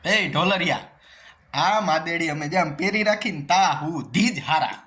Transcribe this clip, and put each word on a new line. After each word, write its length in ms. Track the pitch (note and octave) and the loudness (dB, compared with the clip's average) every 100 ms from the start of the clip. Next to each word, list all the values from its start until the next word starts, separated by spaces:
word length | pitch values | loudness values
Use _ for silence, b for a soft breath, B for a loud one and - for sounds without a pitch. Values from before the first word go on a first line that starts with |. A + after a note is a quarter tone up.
| E3+ | 2
એ 220 | A3 E3+ | 2 2
ઢોલરિયા, 480 | C#3+ F3+ F#3+ E3+ A2+ - - B B B B _ | 0 2 2 0 -2 -4 -20 B B B B _
આ 260 | C#3 E3+ G#3+ | 0 2 2
માદેડી 500 | F#3+ D#3 E3 E3+ E3 | 2 0 0 -4 -2
અમે 180 | D3 D3 | -4 -2
જે 100 | F#3 | 0
આમ 120 | D#3+ | 0
પહેરી 340 | C#3+ F#3+ G#3 | -2 -2 0
રાખીને 380 | G#3 G#3 A#3 D#3 | 0 0 -2 -8
તા 300 | C#3+ F3+ F#3 | 0 4 4
હુધી 580 | D3 D3+ E3 A2+ E3 A#3 | 2 -4 -6 -2 2 2
જ 140 | F3 - | 0 -2
હારા. 260 | D#3+ A2+ G2 | 0 0 -6